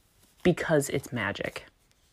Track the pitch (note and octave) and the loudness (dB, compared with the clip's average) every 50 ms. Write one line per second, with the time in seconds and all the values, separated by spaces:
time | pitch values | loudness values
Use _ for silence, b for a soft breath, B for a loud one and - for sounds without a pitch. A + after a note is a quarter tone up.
0 | _ _ _ _ _ _ _ _ - F3+ E3 - - - E3 D3 C#3 - - C#3 | _ _ _ _ _ _ _ _ 2 2 2 2 2 2 2 2 2 2 -4 -4
1 | - - - A#2+ G2+ G2 - - - - - - - - _ _ _ _ _ _ | -4 -4 -6 -4 -4 -4 -4 -6 -8 -8 -8 -10 -16 -18 _ _ _ _ _ _
2 | _ _ | _ _